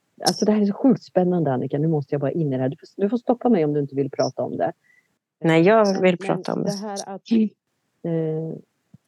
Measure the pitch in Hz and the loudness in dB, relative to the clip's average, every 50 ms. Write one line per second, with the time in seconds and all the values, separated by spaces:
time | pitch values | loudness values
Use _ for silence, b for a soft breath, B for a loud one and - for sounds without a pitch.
0 | _ _ _ - - 175 185 - 214 208 214 214 202 202 196 - - 269 196 - | _ _ _ -6 -4 -4 -2 0 0 0 2 2 0 0 0 0 2 2 2 2
1 | - - - 185 180 180 180 175 156 143 127 127 - 135 - 143 156 165 160 151 | -2 -4 0 0 2 2 2 0 0 0 -2 -2 -2 -4 -4 -2 0 0 0 -2
2 | 139 - 151 139 139 135 - 170 156 143 131 131 131 131 156 - - - _ - | -2 -4 -4 -4 -2 -2 -2 -2 -2 -2 -2 -2 -2 -4 -4 -8 -14 -14 _ -4
3 | 196 202 254 240 - - 240 247 - 247 226 175 156 147 147 147 143 139 135 139 | -4 -2 -2 -2 -2 -2 -2 0 2 2 2 2 2 2 0 -2 -2 -2 -2 -4
4 | 139 139 - - 131 127 - - 123 131 - - 165 - - _ _ _ _ _ | -4 -2 -2 -2 -4 -2 -2 -6 -6 -6 -4 -4 -4 -4 -4 _ _ _ _ _
5 | _ _ _ _ _ _ _ - 160 165 160 165 165 196 226 226 214 196 190 190 | _ _ _ _ _ _ _ -2 0 2 4 6 6 6 6 6 4 4 2 2
6 | 185 185 175 - - - 165 185 - - - - - - 202 196 214 214 196 202 | 2 2 2 0 -2 -4 -4 -4 -4 -4 -4 -2 -2 -4 -4 -6 -8 -10 -10 -10
7 | - - 196 185 - - 233 226 220 202 - _ _ _ _ _ _ _ _ _ | -10 -12 -14 -12 -4 0 2 2 2 0 -2 _ _ _ _ _ _ _ _ _
8 | - 170 165 160 160 156 156 156 160 160 - - - _ _ _ _ _ _ _ | -6 -4 -2 -2 -2 -2 -4 -4 -6 -8 -10 -12 -16 _ _ _ _ _ _ _
9 | _ | _